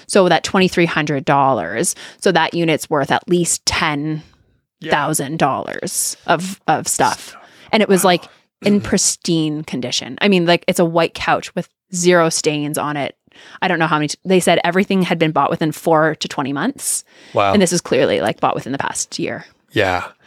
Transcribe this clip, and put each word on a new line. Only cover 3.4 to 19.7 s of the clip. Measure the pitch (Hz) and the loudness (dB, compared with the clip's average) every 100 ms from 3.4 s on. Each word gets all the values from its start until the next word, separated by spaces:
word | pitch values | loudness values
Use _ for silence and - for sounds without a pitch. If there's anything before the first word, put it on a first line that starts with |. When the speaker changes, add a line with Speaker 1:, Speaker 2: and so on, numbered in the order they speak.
| 170 - - | 0 -2 -2
Speaker 1:
ten | - 165 147 151 156 - _ _ _ _ - | -2 -2 -2 -4 -6 -10 _ _ _ _ -12
thousand | 160 160 143 151 139 165 | -4 -2 0 -4 -4 -2
dollars | 147 104 - - - - - - - | -2 -2 -6 -8 -8 -6 -6 -6 -2
Speaker 2:
Yeah. | |
Speaker 1:
of, | 165 185 196 - | -2 -2 -8 -2
of | 147 - | -2 -2
stuff. | - 123 - - | -2 0 -2 -10
Speaker 2:
Stuff. | - - - - | -20 -20 -20 -4
Speaker 1:
And | 220 | 0
it | 190 | 2
was, | 190 | 4
Speaker 2:
Wow. | 190 | 4
Speaker 1:
like, | 175 - _ _ _ | 2 -2 _ _ _
in | 202 208 | 0 0
Speaker 2:
<clears throat> | - | 2
Speaker 1:
pristine | 196 - - - 165 156 151 | 0 0 -2 -2 0 0 -4
condition. | 156 127 123 - - 127 | -6 -8 -6 -6 -8 -2
I | 208 | 2
mean, | 185 170 | 4 4
like, | 170 - | 2 2
it's | 180 | 0
a | |
white | 170 165 165 | 2 2 0
couch | - - 147 - - | -2 -2 -2 -2 -10
with | - _ _ | -10 _ _
zero | 180 175 180 160 | 0 4 6 4
stains | - 156 147 147 156 | 0 -2 -2 -4 -4
on | 147 147 | -4 -4
it. | 131 - _ - - - | -6 -10 _ -20 -20 -4
I | 185 | -2
don't | 165 | 0
know | 160 | 0
how | 151 | 0
many, | 151 | -2
t-, | - | -4
they | 180 185 | 0 2
said | 175 170 | 4 2
everything | 175 180 202 190 | 2 0 2 2
had | 175 170 | 0 0
been | 160 | 0
bought | 156 143 | 0 0
within | 160 160 | 0 -4
four | - 175 156 156 | -2 2 4 2
to | 156 - | 0 -8
twenty | - 135 | -6 -6
months. | 143 180 - - - - - - | -4 -6 -6 -6 -6 -8 -20 -6
Speaker 2:
Wow. | 113 101 | 0 2
Speaker 1:
And | 202 | 4
this | 180 | 2
is | 175 | 0
clearly, | - 127 120 101 | 0 0 2 2
like, | 107 - | -2 -2
bought | 139 | -2
within | - - | -2 -6
the | 139 | -6
past | - - - - | -6 -6 -10 -8
year. | - 117 - _ _ | -8 -8 -14 _ _